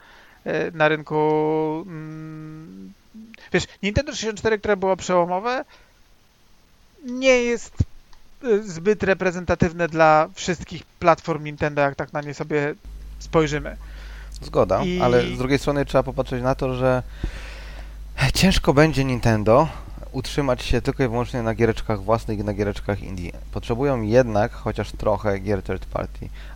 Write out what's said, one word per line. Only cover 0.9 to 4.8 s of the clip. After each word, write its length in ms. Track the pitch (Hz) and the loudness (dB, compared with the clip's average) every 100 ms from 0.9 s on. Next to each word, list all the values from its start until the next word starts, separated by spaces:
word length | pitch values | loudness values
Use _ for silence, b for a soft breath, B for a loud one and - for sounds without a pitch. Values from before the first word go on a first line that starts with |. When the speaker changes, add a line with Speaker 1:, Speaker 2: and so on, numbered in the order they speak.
| 156 151 156 156 156 156 156 156 156 185 | 2 -2 0 2 2 2 0 0 -4 -8
Speaker 1:
mm, 1040 | 160 156 156 156 156 156 156 165 190 190 202 _ 220 226 226 B | -12 -12 -12 -12 -12 -14 -14 -16 -18 -18 -20 _ -20 -20 -20 B
wiesz, 100 | 180 - B | -2 -2 B
Nintendo 280 | 196 214 294 | -2 0 0
sześćdziesiąt 280 | 226 208 208 | -4 -4 -2
cztery, 200 | 220 214 | 0 0
które 180 | 208 | 0
było 200 | 202 | 2